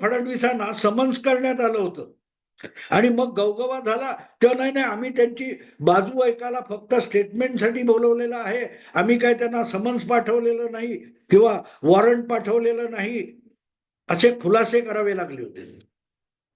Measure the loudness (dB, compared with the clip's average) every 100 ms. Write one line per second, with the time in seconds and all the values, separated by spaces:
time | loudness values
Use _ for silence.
0 | -2 -2 -2 -2 -2 -2 -4 -2 0 2
1 | 0 0 0 0 0 0 0 0 -4 -6
2 | -16 _ _ _ _ _ -20 -14 -2 2
3 | 4 2 -2 -2 -2 -2 -4 -4 -4 -4
4 | -6 -10 -14 2 2 4 -2 -2 -2 -4
5 | -4 2 2 0 -10 -12 -16 -2 2 4
6 | 2 0 0 0 -4 -8 -8 -10 -2 -2
7 | 0 0 0 -2 -4 -2 -2 0 2 4
8 | 4 2 -2 -6 -6 -6 -8 -12 -6 0
9 | 2 4 2 2 -2 -4 -4 -4 -4 -4
10 | 0 0 2 0 0 -2 -4 -6 -8 -8
11 | -12 _ 4 6 6 2 -8 -2 4 6
12 | 6 4 0 -4 0 0 0 -2 -4 -6
13 | -6 -6 -8 -14 _ _ _ _ _ _
14 | -4 2 4 2 2 2 4 0 0 -2
15 | -2 -2 -6 -10 -12 -14 -20 -20 _ _
16 | _ _ _ _ _